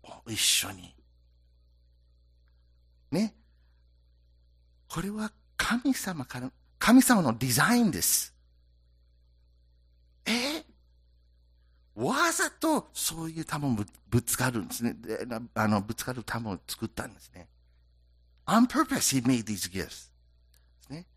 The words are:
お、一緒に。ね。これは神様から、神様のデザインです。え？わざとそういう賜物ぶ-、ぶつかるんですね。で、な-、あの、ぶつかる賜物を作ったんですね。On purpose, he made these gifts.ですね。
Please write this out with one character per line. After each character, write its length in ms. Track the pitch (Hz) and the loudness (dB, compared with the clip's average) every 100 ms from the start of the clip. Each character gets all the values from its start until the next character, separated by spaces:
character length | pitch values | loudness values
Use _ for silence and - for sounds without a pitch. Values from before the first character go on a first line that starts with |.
お、 280 | - - - | -20 -18 -8
一 80 | 107 | -2
緒 320 | - - - | 2 0 -2
に。 240 | 98 - - _ _ _ _ _ _ _ _ _ _ _ _ _ _ _ _ _ _ _ _ _ | -12 -18 -20 _ _ _ _ _ _ _ _ _ _ _ _ _ _ _ _ _ _ _ _ _
ね。 240 | 156 214 _ _ _ _ _ _ _ _ _ _ _ _ _ _ _ _ | -2 -2 _ _ _ _ _ _ _ _ _ _ _ _ _ _ _ _
こ 140 | 160 | -8
れ 80 | 190 | -6
は 240 | 214 214 _ _ - | -6 -8 _ _ -6
神 360 | - 240 269 | -2 0 0
様 300 | 254 - 175 | -2 -4 -8
か 160 | - 127 | -8 -8
ら、 100 | 127 _ _ _ | -10 _ _ _
神 220 | - 139 | 8 8
様 220 | - 226 | 8 6
の 120 | 147 113 | 4 0
デ 100 | 131 | 0
ザ 260 | 113 - | 4 4
イ 80 | 240 | 6
ン 80 | 220 | 4
で 120 | 98 | 2
す。 300 | - - - _ _ _ _ _ _ _ _ _ _ _ _ _ _ _ _ _ _ _ | 0 0 -2 _ _ _ _ _ _ _ _ _ _ _ _ _ _ _ _ _ _ _
え？ 380 | - 233 269 320 - _ _ _ _ _ _ _ _ _ _ _ _ | -2 -2 -2 -6 -10 _ _ _ _ _ _ _ _ _ _ _ _
わ 360 | - 139 277 339 | -4 -2 2 0
ざ 200 | 330 330 | 0 -2
と 400 | - 320 277 - | 0 0 0 -2
そ 300 | - - 165 | -6 -6 -4
う 60 | 165 | -8
い 120 | 160 | -8
う 40 | |
賜 220 | 156 151 143 | -6 -4 0
物 160 | 110 | -2
ぶ-、 20 | 101 - - | -4 -12 -2
ぶ 120 | 120 | -2
つ 160 | - - | 0 -2
か 140 | 127 | 0
る 80 | 120 | -2
ん 80 | 87 | -6
で 80 | |
す 80 | - | -4
ね。 100 | 117 | -4
で、 320 | - - 107 | -4 -8 -8
な-、 160 | 117 113 120 | -6 -10 -6
あ 120 | 107 107 | -2 2
の、 140 | 104 | 2
ぶ 140 | 104 | 0
つ 100 | - | -8
か 80 | - | -8
る 100 | 123 | -8
賜 200 | - 117 | -8 -6
物 120 | 113 | -6
を 40 | 92 - | -8 -10
作 180 | - | -8
っ 40 | 113 | -8
た 160 | - | -8
ん 80 | - | -12
で 40 | 95 | -16
す 140 | - | -20
ね。 160 | 90 85 _ _ _ _ _ _ _ _ _ | -20 -20 _ _ _ _ _ _ _ _ _
On 220 | - 208 247 | 2 4 4
purpose, 520 | 269 311 269 - 135 | 2 0 0 2 2
he 60 | |
made 180 | 120 123 | 2 2
these 260 | 107 101 92 | 0 -6 -6
gifts. 20 | |
で 160 | 92 78 | -6 -8
す 200 | - - _ _ _ _ - _ _ - | -10 -20 _ _ _ _ -20 _ _ -18
ね。 160 | 151 180 | -16 -16